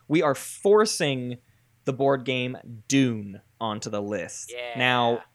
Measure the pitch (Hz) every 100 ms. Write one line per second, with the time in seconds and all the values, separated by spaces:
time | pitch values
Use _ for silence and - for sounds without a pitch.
0 | - 160 156 131 - - 196 214 214 -
1 | 147 131 123 123 _ _ _ _ - 127
2 | 139 135 123 127 123 127 - 113 - 139
3 | 123 110 101 98 _ - 113 107 110 104
4 | 101 101 82 - - 120 120 120 127 123
5 | 120 117 -